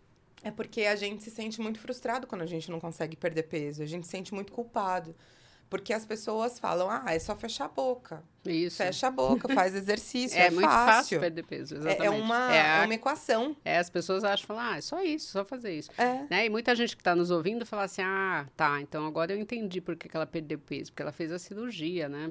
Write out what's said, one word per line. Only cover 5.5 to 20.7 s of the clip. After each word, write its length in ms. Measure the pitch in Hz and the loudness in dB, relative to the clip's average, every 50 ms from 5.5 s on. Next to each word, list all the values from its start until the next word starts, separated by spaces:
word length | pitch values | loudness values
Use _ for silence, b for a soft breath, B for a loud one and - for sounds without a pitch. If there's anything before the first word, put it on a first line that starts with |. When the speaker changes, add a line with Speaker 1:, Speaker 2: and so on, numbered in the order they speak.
| b b b _ | b b b _
Speaker 1:
Porque 240 | 190 190 196 - 214 | -8 -8 -4 -2 -4
as 100 | 220 220 | -4 -2
pessoas 540 | - 220 220 - - 214 220 226 247 240 - | -6 -8 -6 -4 -4 -2 0 -2 -2 -2 -4
falam, 300 | - 180 170 175 180 190 | -2 0 2 2 2 0
"Ah, 120 | 220 262 262 190 | 0 -2 -2 -2
é 100 | 165 165 | -2 -2
só 160 | - - 208 | -2 -4 -6
fechar 300 | - - 226 - - 285 | -6 -6 -8 -6 -6 -6
a 40 | 294 | -4
boca." 540 | - - 269 262 247 247 - - 165 156 160 - _ _ _ | -2 -2 0 0 0 -2 -6 -12 -14 -14 -16 -20 _ _ _
Speaker 2:
Isso. 320 | 185 170 160 170 175 170 | -2 0 0 0 -2 0
Speaker 1:
Fecha 300 | - 202 180 - - - 180 | 0 -2 0 0 0 -2 0
a 20 | |
boca, 380 | 165 208 262 262 262 226 - 247 | 0 2 4 4 4 2 2 2
faz 260 | 269 214 185 190 190 | 4 4 4 4 2
Speaker 2:
<laughs> 0 | |
Speaker 1:
exercício, 640 | 196 196 196 208 220 - - - 247 247 247 - 180 | 0 0 0 0 0 -2 -2 -2 -2 0 2 6 6
Speaker 2:
É 80 | 180 | 6
Speaker 1:
é 40 | 175 | 8
Speaker 2:
muito 180 | 170 175 196 311 | 8 6 6 6
fácil 240 | - 233 240 247 220 | 8 8 8 8 8
Speaker 1:
fácil. 260 | 240 - - 196 156 | 8 6 4 2 0
Speaker 2:
perder 220 | 180 170 160 165 | 0 0 -2 -4
peso, 320 | 165 - 151 139 131 127 151 | -8 -8 -8 -8 -8 -8 -8
Speaker 1:
É, 40 | 143 | -4
é 20 | 151 165 190 | 0 0 2
Speaker 2:
exatamente. 280 | - 214 202 208 214 | 4 4 4 4 2
Speaker 1:
uma, 300 | 220 220 233 240 254 254 - | 2 2 2 2 4 6 6
Speaker 2:
É 60 | 160 | 6
a 220 | 151 151 156 160 | 6 8 6 6
Speaker 1:
é 20 | 170 | 6
uma 100 | 220 226 | 4 2
equação. 640 | 220 - - 302 - - - 233 220 240 302 294 - _ | 0 0 -2 -2 -2 0 2 2 2 2 -2 -4 -6 _
Speaker 2:
É, 140 | 165 156 170 | 0 2 2
as 100 | 175 175 | 2 2
pessoas 320 | - 175 170 185 190 190 | -2 -4 0 0 0 2
acham, 240 | 214 202 202 196 - | 2 2 2 0 -2
falam, 160 | - 214 226 | -4 -6 -4
"Ah, 140 | 240 233 190 | -4 -4 -4
é 40 | 147 | -4
só 200 | - - 285 349 | -6 -6 -4 -2
isso, 300 | 392 330 302 311 - - | -2 -2 -2 -2 -6 -4
só 120 | - 196 196 | -4 -4 -4
fazer 280 | - 269 254 233 208 165 | -4 -8 -8 -6 -6 -6
isso." 140 | 151 151 - - - | -6 -8 -10 -2 0
Speaker 1:
É. 280 | 233 247 254 262 285 285 | 2 2 2 -2 -2 0
Speaker 2:
Né? 160 | 175 190 226 | 2 2 2
E 40 | 226 | 2
muita 260 | 208 226 233 254 240 | 0 0 2 2 2
gente 180 | 226 240 226 - | 2 2 -2 -2
que 60 | - | 0
tá 140 | _ 185 175 | _ 2 4
nos 140 | 170 175 175 | 4 4 4
ouvindo 340 | 180 170 151 190 226 233 226 | 2 2 2 0 -2 -2 -4
fala 200 | - 220 208 196 | -4 -4 -4 -4
assim, 180 | 185 - - | -2 -2 -2
"Ah, 440 | 185 185 190 190 190 190 180 156 139 135 - | -2 0 0 0 0 0 0 -2 -2 -6 0
tá, 240 | - 160 147 143 143 | 2 2 2 4 2
então 240 | 143 - - 156 151 | -2 -4 -4 -4 -4
agora 260 | 156 151 160 165 170 | -2 0 0 0 0
eu 60 | 196 208 | 0 -4
entendi 420 | 214 208 247 233 220 190 180 185 | -4 -6 -6 -6 -4 -4 -6 -6
por 160 | 180 - 165 | -6 -6 -6
que 100 | 165 - - | -6 -8 -8
que 80 | - | -4
ela 100 | 160 156 | -4 -4
perdeu 320 | 151 - 170 156 147 151 147 | -2 -4 -6 -4 -4 -6 -8
peso, 340 | - - | -6 -8